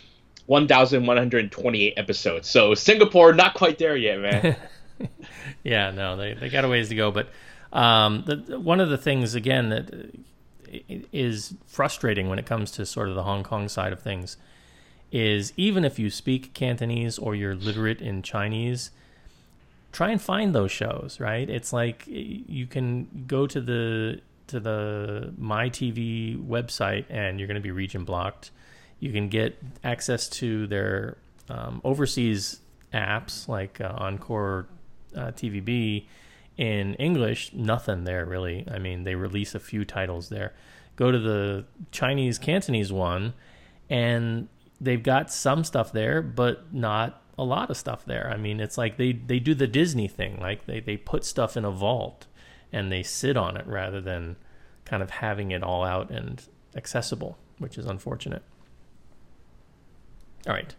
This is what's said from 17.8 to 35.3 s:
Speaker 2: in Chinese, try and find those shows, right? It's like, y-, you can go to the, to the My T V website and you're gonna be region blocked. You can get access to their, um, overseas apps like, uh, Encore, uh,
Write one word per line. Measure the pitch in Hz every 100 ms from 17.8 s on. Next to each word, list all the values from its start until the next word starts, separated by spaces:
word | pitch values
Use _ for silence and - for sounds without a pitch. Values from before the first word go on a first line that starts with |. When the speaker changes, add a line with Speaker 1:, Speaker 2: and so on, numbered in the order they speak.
| 110 113
Speaker 2:
in | - 95
Chinese, | - 107 104 110 117 123 - - - - - - - - - - -
try | - 175
and | 226
find | - 190 208
those | 139 98
shows, | - 110 - - -
right? | 113 113 135
It's | 120 -
like, | 123 117 113 -
y-, | - - - -
you | - 123
can | 131 123 123 - - 127
go | 135 139
to | 139
the, | 120 120 113 113 110 - - _ -
to | 127
the | 110 107 107 104 104 104 - -
My | 117 107 120
T | 120 127
V | 113 117 113 113 117
website | - 117 120 - 101 101 -
and | 110 101 95
you're | 98
gonna | 104
be | 98
region | 92 95 95
blocked. | 92 90 95 - - - - - - -
You | 143
can | 104 101
get | 110 113 - 131 -
access | - 120 - 120 -
to | - 120 107 104
their, | 101 101 98 107 - - - -
um, | 120 117 123
overseas | 131 143 139 - 117 101 - - - - -
apps | 113 101 107 - - -
like, | 107 95 -
uh, | 101 95
Encore, | 95 98 - 110 98 95 92 - - - - -
uh, | -